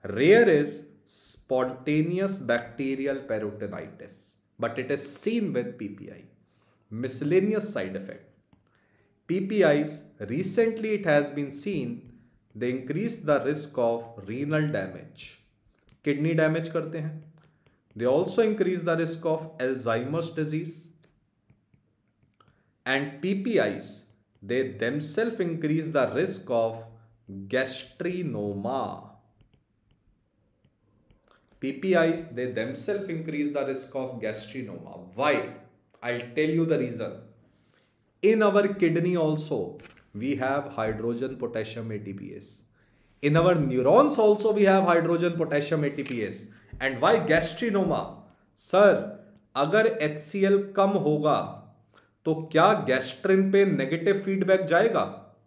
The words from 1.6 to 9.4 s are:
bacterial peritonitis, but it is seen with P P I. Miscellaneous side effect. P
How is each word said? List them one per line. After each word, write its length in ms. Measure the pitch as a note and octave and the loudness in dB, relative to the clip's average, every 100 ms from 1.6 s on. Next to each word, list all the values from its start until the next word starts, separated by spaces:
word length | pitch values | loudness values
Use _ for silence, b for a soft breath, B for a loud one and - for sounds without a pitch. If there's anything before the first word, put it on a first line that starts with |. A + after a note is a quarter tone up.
| B2+ B2+ - D3+ E3 F3+ G3 G3 | 0 -4 -2 0 2 0 -2 -4
bacterial 760 | A#2+ A#2 - - C3+ C3+ C#3 C#3 C3 | -2 -2 -2 -8 -6 -2 -4 -4 -4
peritonitis, 1080 | A2 G#2+ G2 G#2 F2 D#2+ - - - - _ _ _ | -4 -4 -8 -10 -10 -14 -16 -20 -20 -20 _ _ _
but 200 | A#2 B2 | -6 -4
it 120 | B2+ | -4
is 120 | C#3 - - | -4 -6 -6
seen 360 | - A#3 G3 | -2 -2 -2
with 240 | B2 A#2+ - | -2 -4 -8
P 100 | G2+ | -12
P 220 | - - | -12 -16
I. 100 | F2 - _ _ _ _ _ _ | -18 -20 _ _ _ _ _ _
Miscellaneous 840 | G#2+ B2+ B2 D3 F3+ G3+ G#3+ - | -8 -8 -6 0 2 2 0 -2
side 240 | - F#2+ F#2+ | -6 -6 -8
effect. 320 | G2 - _ _ _ _ _ _ _ _ _ _ _ | -12 -16 _ _ _ _ _ _ _ _ _ _ _
P 140 | F3+ | -4